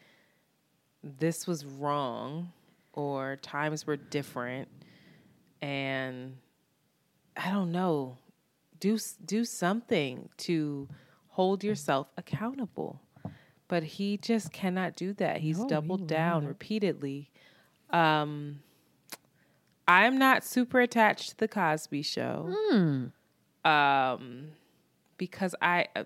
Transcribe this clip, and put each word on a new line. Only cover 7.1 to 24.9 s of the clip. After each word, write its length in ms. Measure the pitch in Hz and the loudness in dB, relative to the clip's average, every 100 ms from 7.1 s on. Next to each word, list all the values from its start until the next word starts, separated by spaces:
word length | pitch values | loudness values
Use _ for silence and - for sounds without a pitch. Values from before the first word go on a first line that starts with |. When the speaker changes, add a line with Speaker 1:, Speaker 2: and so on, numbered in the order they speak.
| _ _ - | _ _ -8
Speaker 1:
I 140 | 175 | -2
don't 220 | 202 175 | 0 0
know, 460 | 175 185 151 131 123 _ _ _ _ _ 160 | 0 2 2 -2 -10 _ _ _ _ _ -4
do 160 | 190 220 | 0 0
s-, 220 | - - 160 | -4 -12 -4
do 180 | 208 233 | -2 -2
something 840 | - 175 220 - 196 139 127 - - | -2 0 0 0 0 0 -4 -12 -8
to 480 | - 165 151 143 139 - - _ _ | -2 0 -2 -6 -10 -16 -20 _ _
hold 340 | - 185 196 | 0 2 2
yourself 440 | 202 143 - 135 143 - | -2 -2 0 0 0 -10
accountable. 840 | - - 220 277 214 - - - _ - - - _ _ - | -8 -6 -4 -6 -8 -6 -8 -10 _ -14 -14 -14 _ _ -2
But 160 | 170 | -2
he 340 | 156 - 202 202 | -2 -6 -6 -4
just 340 | - 226 165 | 0 0 -2
cannot 440 | - 190 185 180 - | -4 -2 -2 -4 -4
do 180 | 185 | -6
that. 240 | 202 165 156 | -2 -2 0
He's 180 | 156 160 | -2 -2
Speaker 2:
No, 80 | 214 | 0
Speaker 1:
doubled 320 | 156 156 190 | 0 0 -2
Speaker 2:
he 40 | 165 | 0
Speaker 1:
down 360 | 160 170 165 | 0 2 2
Speaker 2:
won't. 40 | 143 | -2
Speaker 1:
repeatedly. 800 | 135 - 214 202 139 143 139 143 _ - _ _ _ - | -6 -6 0 0 -2 -6 -8 -12 _ -20 _ _ _ -2
Um, 720 | 170 160 156 151 147 147 143 - _ _ _ _ - _ _ _ _ _ _ - | 4 4 4 0 -4 -8 -12 -18 _ _ _ _ -20 _ _ _ _ _ _ 6
I'm 300 | 180 226 262 | 8 8 6
not 260 | 269 254 | 6 4
super 360 | - 254 247 254 | 2 0 2 4
attached 480 | 240 233 214 - - | 4 6 4 4 -6
to 60 | - | -4
The 100 | 220 | -4
Cosby 540 | 208 170 156 - 147 | 0 0 0 -2 -6
Show. 500 | 147 - 123 127 165 | -4 -4 -4 -4 -4
Speaker 2:
Hmm. 520 | 403 440 240 165 135 123 - _ _ _ _ 160 | -2 2 4 4 2 -2 -10 _ _ _ _ 4
Speaker 1:
Um, 800 | 151 143 139 131 123 127 123 151 156 _ _ _ | 6 6 4 2 -2 -8 -14 -16 -18 _ _ _